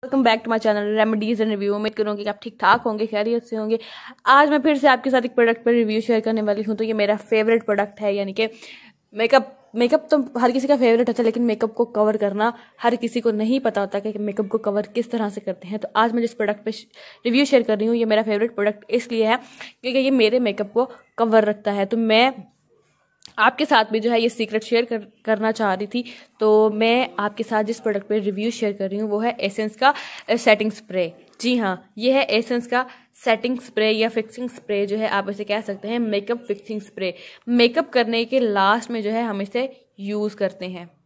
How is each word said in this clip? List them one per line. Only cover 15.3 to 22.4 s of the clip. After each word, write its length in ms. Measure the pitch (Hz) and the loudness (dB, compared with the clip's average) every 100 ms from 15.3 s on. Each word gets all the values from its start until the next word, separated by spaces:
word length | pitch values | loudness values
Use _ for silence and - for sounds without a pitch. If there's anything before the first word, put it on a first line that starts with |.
| 202 | -6
करते 260 | 202 185 180 | -10 -10 -10
हैं। 120 | 208 | -10
तो 100 | - - | -4 0
आज 160 | 233 | 0
मैं 80 | 233 | 0
जिस 120 | 233 | -4
प्रोडक्ट 320 | 233 208 208 - | -2 -4 -4 -8
पे 60 | |
श-, 140 | 214 - - - - 240 | -10 -14 -20 -20 -6 0
रिव्यू 200 | 247 285 | 2 4
शेयर 180 | 269 | 4
कर 140 | 226 214 | 2 -2
रही 100 | 220 | 0
हूँ, 80 | 233 | 0
ये 100 | 226 | 2
मेरा 180 | 214 | 0
फेवरेट 320 | 220 208 226 226 | 0 -2 -2 0
प्रोडक्ट 360 | 202 208 - | -2 -2 -4
इसलिए 340 | 240 240 226 220 | -4 -2 -2 0
है 120 | 233 | 0
क्योंकि 640 | - - - _ 247 262 | -4 -20 -20 _ -2 0
ये 120 | 262 | 2
मेरे 260 | 269 214 247 | 4 4 2
मेकअप 300 | 233 202 202 | 0 -4 -4
को 180 | 226 262 - _ - | -2 -2 -6 _ -2
कवर 280 | 226 220 214 | 2 4 4
रखता 260 | 208 208 | 0 -2
है। 140 | 202 196 | -2 -2
तो 120 | 226 | 0
मैं 360 | 226 220 254 262 | 2 4 4 0